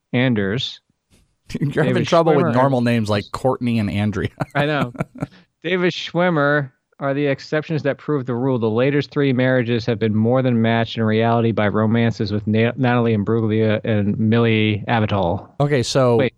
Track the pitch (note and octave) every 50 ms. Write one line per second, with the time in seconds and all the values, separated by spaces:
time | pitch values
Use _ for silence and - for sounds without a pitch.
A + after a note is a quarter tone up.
0 | _ _ - B2 B2+ C3 A#2 G#2 G2 F#2+ G#2 C3 - - - - _ _ _ _
1 | _ _ _ _ _ _ _ _ _ - - - - C#3 - - D#3+ B2+ B2 -
2 | A2+ - F3+ E3 E3 E3 D#3 C#3+ - D#3+ C3 B2+ C3 C#3 C3+ B2 A#2+ A#2+ A#2 A#2
3 | G#2+ G2+ G#2+ G2+ G2+ - - - - C3 C3 - B2 A#2+ A#2 A2+ G#2 G2 D2 G2+
4 | G#2 G#2+ F#2+ F#2+ D2+ - - - D3 - - C#3+ C#3+ D3+ D3+ C#3 B2 B2 A#2+ -
5 | - - - - - - - - - _ _ _ - D#3+ F#3 F3+ F3+ F3+ - -
6 | - - - E3 F3+ F3+ E3+ D3 C#3+ C#3+ D3 D3 C#3 C3 _ _ _ _ _ -
7 | D3 C#3 C#3 C#3+ D3 C#3+ C3+ - - - D#3 D#3 D3+ - E3 C#3+ A#2+ C#3 B2 -
8 | - - D3+ C#3+ A#2+ B2+ A#2+ A#2 B2+ C3+ C3 A#2+ A2+ A2 G#2+ A#2 B2+ C#3+ C#3+ D3
9 | - - - D3+ C#3+ C#3 B2+ A#2+ B2+ C3 C3 B2+ A#2 A2+ A#2+ A2+ A2 - A#2+ G#2
10 | A2 A2 G#2 G#2+ A2 A#2 B2+ C3 B2+ C3 A#2+ A2+ A2+ A2+ A2+ A2+ A2+ - - A#2+
11 | A2+ G#2+ G#2+ A2 A#2 A#2 A#2 A#2 A2+ A2+ G#2+ G#2 G#2 G2+ F#2+ G#2+ A2 G#2+ A2+ A#2
12 | A#2 A#2 - - A2+ G2+ G#2 G#2 G#2 G#2+ G#2+ A2 A2+ A#2+ A#2+ C3 C3 B2 B2 B2
13 | A#2 A#2 A2+ G#2 G2 G2+ A2+ A#2 A2+ G#2+ G#2+ A2 A2 A2 G#2+ A2 - A2+ A2 G#2
14 | G2+ G2+ G#2 - A2 G#2+ A2+ A#2 A#2 A2+ A2 A2 G#2+ G#2+ G#2 G2+ - - B2 A2+
15 | G#2+ - A2+ G2 F2+ E2+ F2 F#2 - - - - D3 C#3+ D3 B2+ A#2 - - C#3+
16 | C3 B2 A#2+ A2+ C3 A#2 -